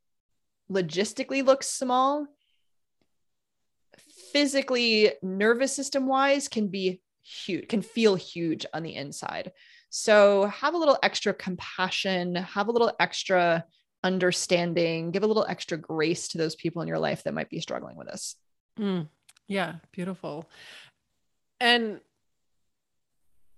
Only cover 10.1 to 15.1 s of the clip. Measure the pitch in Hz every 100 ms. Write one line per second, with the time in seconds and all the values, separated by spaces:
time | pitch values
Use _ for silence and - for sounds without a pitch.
10.1 | 208 202 196 202 - 285 339 302 254 202
11.1 | - 208 190 190 180 - - 185 - 196
12.1 | 185 180 175 185 202 202 233 233 - 180
13.1 | - - 185 175 170 - _ _ _ 185
14.1 | 185 180 175 - 175 175 170 165 165 170